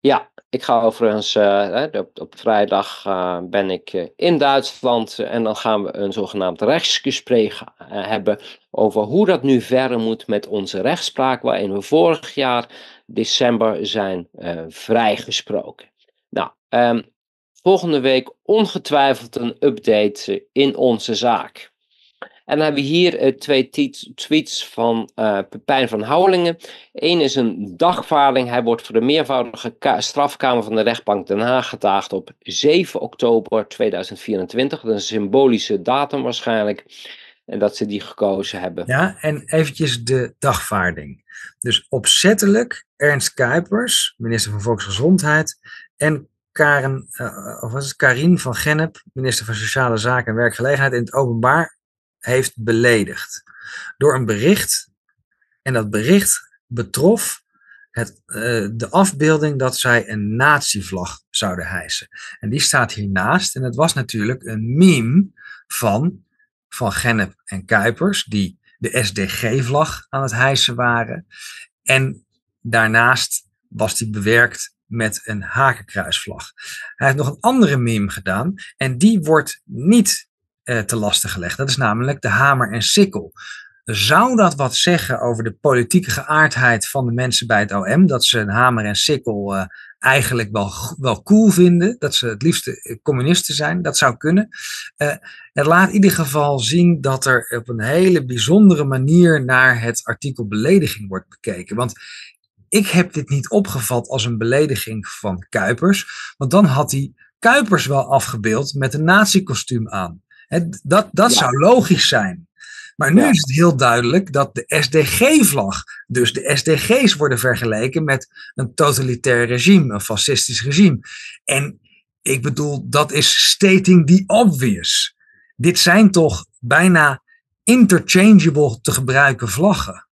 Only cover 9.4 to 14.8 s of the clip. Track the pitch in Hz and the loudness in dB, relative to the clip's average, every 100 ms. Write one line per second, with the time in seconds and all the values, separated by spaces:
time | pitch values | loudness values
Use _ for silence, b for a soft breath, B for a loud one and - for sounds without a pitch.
9.4 | 135 131 110 127 131 120 113 110 - 104 | 2 0 2 -2 0 -2 -4 -6 -4 -6
10.4 | - 104 95 98 104 170 - - 131 127 | -4 -8 -6 -4 -4 -4 -6 -2 -2 -2
11.4 | 123 107 101 98 98 156 170 160 - - | -2 -2 -2 -6 0 2 2 0 -6 -6
12.4 | 135 123 117 B B B _ 113 110 - | -2 -2 -4 B B B _ -6 -4 0
13.4 | 123 117 110 95 101 113 98 92 85 - | 2 2 0 -2 -4 -4 -4 -6 -10 -14
14.4 | 87 85 82 - | -10 -10 -12 -16